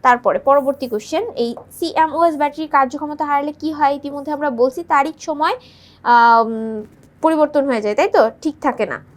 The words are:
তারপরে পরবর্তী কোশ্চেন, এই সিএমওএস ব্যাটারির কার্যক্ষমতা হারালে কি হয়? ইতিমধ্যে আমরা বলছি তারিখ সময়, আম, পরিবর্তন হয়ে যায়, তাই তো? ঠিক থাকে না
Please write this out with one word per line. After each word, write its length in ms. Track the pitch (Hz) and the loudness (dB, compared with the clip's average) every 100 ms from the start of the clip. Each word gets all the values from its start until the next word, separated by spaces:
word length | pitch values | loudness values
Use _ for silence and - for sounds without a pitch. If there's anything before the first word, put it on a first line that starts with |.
তারপরে 380 | 254 247 214 180 | 2 2 0 0
পরবর্তী 480 | - 285 269 277 247 | 2 2 2 -4 -6
কোশ্চেন, 360 | 214 - 311 453 - | -8 -4 -6 -4 -4
এই 200 | 240 - - | -6 -6 -16
সিএমওএস 640 | - 330 - 320 302 339 302 | -8 -4 0 0 2 0 2
ব্যাটারির 320 | 294 294 311 | -4 -4 -2
কার্যক্ষমতা 560 | 277 269 285 294 302 294 | 0 0 -4 -10 -6 -2
হারালে 260 | 285 294 | -2 -2
কি 200 | 294 302 | -6 -8
হয়? 220 | 302 285 285 | 0 0 0
ইতিমধ্যে 360 | 277 285 285 | -8 -10 -8
আমরা 180 | 285 294 | -4 -4
বলছি 340 | 233 254 262 | 0 0 0
তারিখ 320 | 339 285 277 311 | -2 0 0 -4
সময়, 360 | - 294 320 508 - _ _ _ | -8 -2 -2 -2 -10 _ _ _
আম, 460 | - 240 233 233 226 220 220 220 214 _ _ _ | 2 6 6 4 2 -4 -6 -8 -12 _ _ _
পরিবর্তন 440 | 320 320 294 294 277 | 0 2 2 2 0
হয়ে 160 | 233 | 0
যায়, 140 | 208 214 | 0 0
তাই 140 | 392 | 2
তো? 220 | 392 - - | 4 2 0
ঠিক 140 | 311 - | -8 -4
থাকে 240 | 294 - 190 | -4 -2 -4
না 200 | 120 - | -6 -14